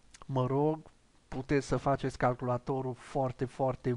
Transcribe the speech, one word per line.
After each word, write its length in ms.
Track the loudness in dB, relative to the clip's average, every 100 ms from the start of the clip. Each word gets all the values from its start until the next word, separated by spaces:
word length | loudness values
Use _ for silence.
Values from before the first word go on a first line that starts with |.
| -20 -16 -4
Mă 200 | 0 2
rog, 340 | 2 2 0 -4 -20 _ _ -10
puteți 400 | -8 0 2 2
să 100 | 0
faceți 400 | 2 0 0 0
calculatorul 760 | 0 2 -2 -2 -2 -2 -2
foarte, 520 | -6 -6 -2 -2 -2 -6
foarte 480 | -2 -2 0 -2